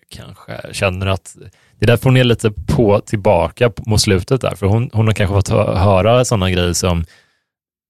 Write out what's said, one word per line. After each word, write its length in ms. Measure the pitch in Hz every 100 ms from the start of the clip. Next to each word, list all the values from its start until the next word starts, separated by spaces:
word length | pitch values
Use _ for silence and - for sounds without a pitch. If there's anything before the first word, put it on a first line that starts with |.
| _
kanske 500 | - - - - - -
känner 320 | - 101 92 98
att 300 | 95 - - - - _ _
det 60 |
är 20 | 107
därför 180 | 117
hon 120 | 135 127
är 80 |
lite 260 | 123 110 113
på 500 | 101 - - 110 104
tillbaka 680 | - 107 104 90 82 - 120
p-, 120 | - -
mot 140 | 107
slutet 400 | - 95 - 131
där. 140 | -
För 120 | - 98
hon, 240 | 110 123
hon 140 | 110 110
har 80 |
kanske 200 | 101 92
fått 140 | 101 -
hö-, 260 | 110 - -
höra 480 | 98 95 101 123
såna 260 | 123 113 92
grejer 220 | 90 87
som, 320 | 85 95 85 82 _ _ _ _ _ _ _ _